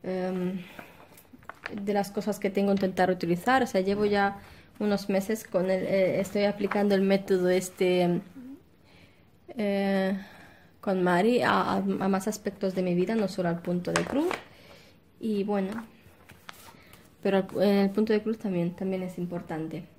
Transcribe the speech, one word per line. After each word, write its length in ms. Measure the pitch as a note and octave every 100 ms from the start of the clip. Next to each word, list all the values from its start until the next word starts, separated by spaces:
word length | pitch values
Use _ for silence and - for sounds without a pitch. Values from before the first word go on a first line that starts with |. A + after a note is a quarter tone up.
em, 580 | F#3 F#3 F#3 F#3 F3+ F#3 - - - - - - - - - - -
de 220 | G#3 G3+
las 180 | G3+ G3
cosas 260 | - G#3 G3
que 140 | G3
tengo 200 | G3 G3+
intentar 380 | G3 G3 F#3 F#3
utilizar. 540 | F3+ E3+ F3 A#3+ C4
O 40 | B3
sea, 140 | F#3+
llevo 240 | F#3+ G3+ G#3
ya 340 | G3+ G3 G3+ - - - -
unos 320 | G#3 G3+ G3
meses 340 | F#3+ G3 A3
con 280 | - F#3 F#3
el, 120 | F#3
eh, 360 | F#3 G3 F#3 -
estoy 240 | F#3+ G#3
aplicando 500 | G3+ G#3 G3 G#3 G3+
el 80 | F#3+
método 480 | F#3+ G3 G3 F#3+ F3+
este, 720 | F#3 F#3 - F#3 F3+ F3 F3 - C4+ B3+ C#4 - _ - - - - - _ - -
eh, 640 | G3+ G3 G3 G3 F#3+ G3 - - - - - -
con 220 | - F#3
Mari 400 | F3+ F3 G#3+ A#3+
a, 200 | A#3 F#3+ E3+
a, 20 | F#3+
a 300 | G3 G3 G3
más 200 | G3 G#3
aspectos 480 | G#3+ - - F#3+ F#3
de 80 |
mi 100 | F3+
vida, 220 | F3 F#3 A3+
no 120 | G3
solo 220 | F#3+ F3
al 120 | E3+
punto 280 | F3 F3+ F3
de 120 | E3+
cruz. 260 | - C4+ E4+ - - - - - - - _ _
Y 240 | A3+ G#3
bueno, 280 | G3+ G3+ F#3+ A3 - - - - - - - - - - - - - -
pero 140 | G3+ G3
al, 100 | F#3+ -
en 140 | G3+ G3+
el 120 | G3
punto 240 | G3 A3
de 80 | G#3+
cruz 160 | G#3+ A3+
también, 380 | G#3 F3+ E3+ F3
también 260 | F#3+ F#3+
es 160 | F3+ F3+
importante. 680 | F3 F3 E3 D#3+ D#3 D#3+ E3+